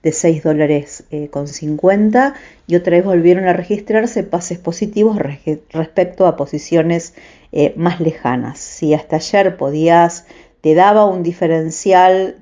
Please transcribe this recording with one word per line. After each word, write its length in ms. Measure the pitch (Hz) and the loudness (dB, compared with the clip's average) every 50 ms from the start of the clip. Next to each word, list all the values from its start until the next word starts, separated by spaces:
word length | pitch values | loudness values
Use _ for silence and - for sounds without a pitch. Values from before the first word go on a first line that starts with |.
de 100 | - 160 | -2 -4
seis 300 | 156 - - 170 165 151 | -4 0 0 0 0 0
dólares, 640 | - 160 156 151 151 147 151 143 143 - - - - _ | -2 -2 0 0 0 0 0 -2 -4 -8 -20 -20 -18 _
eh, 180 | - 151 147 147 | -12 -10 -10 -8
con 200 | - 143 143 143 | -8 -10 -10 -10
cincuenta. 840 | 139 - 156 151 151 151 - 185 196 202 214 214 214 247 262 285 277 - - - - _ _ | -12 -10 -8 -6 -6 0 0 2 2 2 2 2 2 2 0 0 -4 -10 -20 -20 -20 _ _
Y 100 | - 170 | -2 -2
otra 200 | 175 175 180 170 | 0 0 2 2
vez 100 | 175 185 | 2 2
volvieron 420 | 196 185 170 165 175 175 185 190 185 | 2 0 2 4 4 2 4 2 0
a 60 | 175 | -2
registrarse 680 | 180 175 - 208 208 - - 214 220 220 226 - 214 | -2 -2 -4 -6 -6 -4 -2 -2 0 0 -2 -4 -6
pases 360 | 185 - - 175 175 - 175 175 | -6 -4 -6 -8 -6 -8 -12 -8
positivos 580 | - 170 170 - 208 208 - 208 214 220 214 | -8 -8 -6 -6 -8 -6 -2 0 0 0 0
rege-, 460 | 202 - 139 143 - _ 160 156 151 _ _ | -2 -6 -6 -8 -8 _ -8 -8 -8 _ _
respecto 560 | - 160 160 160 _ 196 180 180 - - 190 | -8 -8 -8 -4 _ -2 -2 -2 0 0 2
a 100 | 175 - | 2 2
posiciones, 760 | - 139 - - 151 - - 170 165 160 170 170 170 165 - _ - - - - _ _ _ | -2 -8 -8 -8 -12 -6 0 0 0 2 2 -2 -4 -4 -10 _ -20 -20 -20 -20 _ _ _
eh, 200 | - 147 147 - - | -2 0 0 0 0
más 240 | 151 165 175 170 170 | -2 -2 -2 -2 -2
lejanas. 580 | 165 160 156 - - 120 127 123 120 120 139 - | -4 -4 -4 -4 -4 -4 -4 -4 -6 -8 -12 -14
Si 340 | - - - - 165 151 | -18 -20 -10 -6 0 0
hasta 240 | 151 151 - - 156 | 0 0 0 -4 -6
ayer 400 | 156 156 - - 196 196 185 180 | -6 -4 0 0 2 2 2 -2
podías, 680 | - 139 139 147 156 160 165 170 170 170 165 - - _ _ - - _ _ _ _ | -2 -6 -6 -2 0 2 4 6 6 4 4 0 -8 _ _ -20 -20 _ _ _ _
te 140 | - 156 156 | 0 2 4
daba 320 | 170 185 202 208 214 208 | 6 6 4 6 4 4
un 160 | 202 185 180 | 2 0 -2
diferencial, 1120 | 175 170 175 - 185 160 165 160 160 160 160 - - 196 185 180 185 185 185 190 190 185 - - | -4 -6 -4 -2 -2 0 0 0 -2 -4 -8 -4 0 2 4 6 6 6 4 2 0 -4 -8 -14